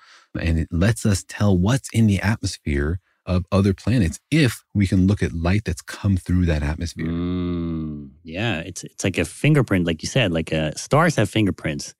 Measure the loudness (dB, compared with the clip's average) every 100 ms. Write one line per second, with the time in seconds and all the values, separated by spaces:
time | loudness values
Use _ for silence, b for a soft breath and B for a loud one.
0 | b b b -4 0 0 0 2 2 2
1 | 0 0 -4 -2 2 4 4 0 0 2
2 | 4 4 0 -2 -4 -6 -4 -2 0 -4
3 | -8 _ -2 -2 0 2 2 0 0 2
4 | 0 -2 _ 2 2 0 _ 0 2 4
5 | 4 2 -2 -2 0 0 -2 -6 -10 -4
6 | 0 0 2 2 2 2 -2 -4 -6 -6
7 | -4 -4 -2 -2 -4 -4 -4 -4 -6 -8
8 | -14 -18 -14 -6 -4 -4 -8 -14 -16 -6
9 | -2 -2 -4 -2 2 2 2 0 0 -2
10 | -4 -2 0 -2 -2 -2 -4 -6 -2 2
11 | 2 0 0 0 0 -2 -6 -8 -10